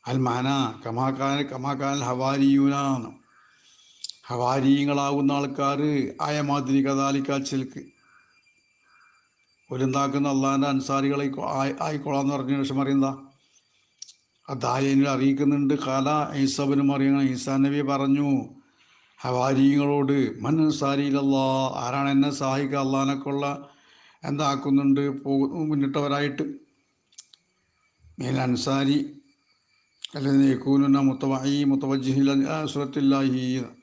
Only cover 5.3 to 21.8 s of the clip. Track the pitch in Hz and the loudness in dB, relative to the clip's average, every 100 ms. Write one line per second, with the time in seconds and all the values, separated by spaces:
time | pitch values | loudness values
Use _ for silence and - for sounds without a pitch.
5.3 | 143 143 139 139 143 151 143 131 - 151 | 0 -2 -2 -2 0 0 0 -2 -4 -4
6.3 | 151 143 143 127 139 135 139 139 139 139 | -2 -2 -2 0 2 2 0 0 -2 -2
7.3 | 139 135 139 131 - - _ _ _ _ | -4 -2 -6 -6 -10 -18 _ _ _ _
8.3 | _ _ _ _ _ _ _ _ _ _ | _ _ _ _ _ _ _ _ _ _
9.3 | _ _ _ _ 127 131 135 139 139 143 | _ _ _ _ -4 -2 0 0 0 0
10.3 | 135 135 135 143 135 135 139 139 139 143 | 0 0 0 0 -2 -2 -2 0 -2 -4
11.3 | 135 - 139 139 139 151 151 143 139 139 | -6 -6 -4 -4 -4 -6 -6 -4 -2 -2
12.3 | 139 127 139 135 135 135 139 135 135 - | -2 -2 -2 -2 -2 0 2 0 -4 -14
13.3 | _ _ _ _ _ _ _ - - _ | _ _ _ _ _ _ _ -20 -20 _
14.3 | _ - 135 127 127 139 139 139 131 135 | _ -12 -6 -4 0 2 4 2 2 2
15.3 | 139 143 143 135 143 131 135 135 151 143 | 2 2 2 2 0 0 -2 0 0 -2
16.3 | 147 135 - 143 139 139 139 135 139 135 | 0 -2 0 0 2 2 2 2 2 0
17.3 | 127 135 135 139 143 139 139 139 139 143 | -2 -2 0 2 2 0 0 2 2 2
18.3 | 135 - - _ _ _ _ _ _ 127 | 0 -2 -16 _ _ _ _ _ _ -4
19.3 | 127 131 135 139 143 143 143 139 143 120 | 0 2 4 4 4 2 2 2 2 0
20.3 | 110 113 160 156 147 139 139 143 139 139 | -2 -2 2 2 2 0 0 0 0 2
21.3 | 139 135 131 131 - | 2 2 0 -2 -4